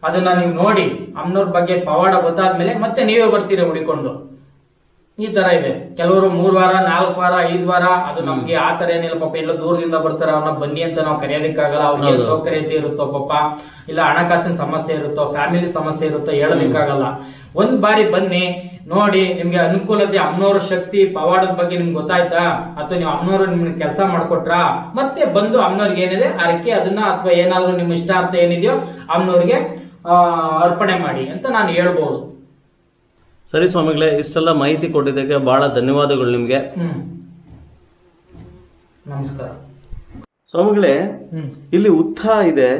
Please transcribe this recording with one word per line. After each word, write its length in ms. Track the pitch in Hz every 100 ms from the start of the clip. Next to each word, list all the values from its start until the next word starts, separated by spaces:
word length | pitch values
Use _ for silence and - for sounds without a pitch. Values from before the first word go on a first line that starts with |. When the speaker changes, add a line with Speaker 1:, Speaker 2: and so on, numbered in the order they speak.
Speaker 1:
ಅದನ್ನ 300 | 160 175 185
ನೀವು 200 | 180 175
ನೋಡಿ, 600 | 160 196 214 151 - - 147
ಅಮ್ಮನವ್ರ 300 | 160 190 190
ಬಗ್ಗೆ 320 | 175 175 175
ಪವಾಡ 360 | 180 156 185 180
ಗೊತ್ತಾದ್ಮೇಲೆ 580 | 165 170 185 185 185 214
ಮತ್ತೆ 280 | 208 -
ನೀವೇ 280 | 220 233 220
ಬರ್ತೀರಿ 300 | 202 190 190
ಹುಡಿಕೊಂಡು. 720 | 170 160 156 147 135 - - - - _ _ _ _ _ _ -
ಈ 80 | 214
ತರ 180 | 185 185
ಇದೆ. 500 | 170 139 - - -
ಕೆಲವರು 340 | 175 190 190
ಮೂರ್ 260 | 175 190 190
ವಾರ, 160 | 185
ನಾಲ್ಕು 480 | 185 185 170 180 170
ವಾರ, 140 | 180 180 170
ಐದ್ 120 | 175 175
ವಾರ, 180 | 180
ಅದು 360 | 180 170 143 147
Speaker 2:
ಹ್ಮ್. 100 | 143
Speaker 1:
ನಮ್ಗೆ 260 | 131 120 143
ಆ 200 | 160 170
ತರ 140 | 175
ಏನಿಲ್ಲ. 300 | 170 165 165
ಪಾಪ 160 | 156 160
ಎಲ್ಲೋ 220 | 156 151
ದೂರದಿಂದ 380 | 160 170 165 160
ಬರ್ತಾರೆ, 360 | 156 151 156
ಅವ್ರನ್ನ 260 | 151 156 143
ಬನ್ನಿ 240 | 143 151
ಅಂತ 180 | 165 160
ನಾವು 200 | 151 143
ಕರೆಯೋದಕ್ಕಾಗಲ್ಲ. 640 | 135 151 156 151 147 147
ಅವ್ರಿಗೆ 240 | 147 143 143
Speaker 2:
ಹೌದು. 160 | 127
Speaker 1:
ಸೌಕರ್ಯತೆ 520 | 120 156 160 156 151 156
ಇರುತ್ತೋ 300 | 151 143 139
ಪಾಪ, 540 | 139 143 151 156 151 - - -
ಇಲ್ಲ 120 | 156
ಹಣಕಾಸಿನ 500 | 151 160 175 175 185
ಸಮಸ್ಯೆ 440 | 170 143 156 151 156
ಇರುತ್ತೋ, 360 | 147 147 147
ಫ್ಯಾಮಿಲಿ 380 | 147 147 175 175
ಸಮಸ್ಯೆ 380 | 165 151 156 156
ಇರುತ್ತೋ 240 | 143 139
ಹೇಳೋದಕ್ಕಾಗಲ್ಲ. 720 | 143 151 165 135 156 143 139
Speaker 2:
ಹ್ಮ್. 200 | 131 - - - - 156
Speaker 1:
ಒಂದ್ 260 | 220 254
ಬಾರಿ 300 | 208 214 214
ಬನ್ನಿ 600 | 185 190 180 185 180 - - 143
ನೋಡಿ, 460 | 180 208 190 185
ನಿಮ್ಗೆ 240 | 170 175 175
ಅನುಕೂಲತೆ, 600 | 170 190 - 208 202 196
ಅಮ್ಮನವ್ರ 420 | 151 175 196 196
ಶಕ್ತಿ 460 | - 180 - 202 190
ಪವಾಡದ 460 | 180 160 185 185
ಬಗ್ಗೆ 260 | 175 175 175
ನಿಮ್ಗೆ 160 | 170
ಗೊತ್ತಾಯ್ತಾ, 480 | 156 147 180 175 170 175 - - -
ಅಥವಾ 200 | 151 180
ನೀವು 120 | 165
ಅಮ್ಮನವ್ರು 360 | 151 175 190 190
ನಿಮ್ಗೆ 340 | 175 170 156
ಕೆಲಸ 200 | 151 143
ಮಾಡ್ಕೊಟ್ರಾ, 920 | 190 170 165 170 - 170 175 - - 240
ಮತ್ತೆ 300 | 269 302 302
ಬಂದು 360 | 196 214 240
ಅಮ್ಮನವ್ರಿಗೆ 400 | 196 190 208 175
ಏನಿದೆ 240 | 185 190 262
ಹರಕೆ 460 | 180 170 170 233
ಅದನ್ನ 280 | 208 175 202
ಅಥವಾ 320 | 208 180 185
ಏನಾದ್ರು 400 | 175 175 180 180
ನಿಮ್ 220 | 180 170
ಇಷ್ಟಾರ್ಥ 420 | 170 170 185 175 180
ಏನಿದೆಯೋ 380 | 175 170 208 - - - -
ಅಮ್ಮನವ್ರಿಗೆ, 760 | 233 185 175 175 254 - - - - 170
ಆ, 80 | 175 175 170 165 156
ಅರ್ಪಣೆ 360 | 175 175 196 151
ಮಾಡಿ 300 | 147 135 135
ಅಂತ 160 | - 262
ನಾನು 200 | 226 185
ಹೇಳ್ಬೋದು. 640 | 165 180 - 147 - - - - _ _ _ _ _ _ _ _ _ -
Speaker 2:
ಸರಿ 180 | 156 180
ಸ್ವಾಮಿಗಳೇ, 480 | 180 160 151 160 147
ಇಷ್ಟೆಲ್ಲ 340 | 151 165 165
ಮಾಹಿತಿ 380 | 151 139 156 165
ಕೊಟ್ಟಿದ್ದಕ್ಕೆ 480 | 151 139 135 135 143
ಬಹಳ 360 | 131 131 143
ಧನ್ಯವಾದಗಳು 580 | 120 127 143 143 139 123
ನಿಮ್ಗೆ. 260 | 120 120 135
Speaker 1:
ಹ್ಮ್. 640 | - 185 170 139 - - - - - - - - _ _ _ _ _ - - - - _ _ _ 147
ನಮಸ್ಕಾರ. 400 | 139 139 - 127 - - - - - - - - _ _
Speaker 2:
ಸ್ವಾಮಿಗಳೇ, 480 | 170 202 208 180 139
Speaker 1:
ಹ್ಮ್. 500 | 196 - - 165 143 - -
Speaker 2:
ಇಲ್ಲಿ 160 | 175 208
ಉತ್ಥ 360 | 160 160 - 214
ಇದೆ 500 | 220 185 139 127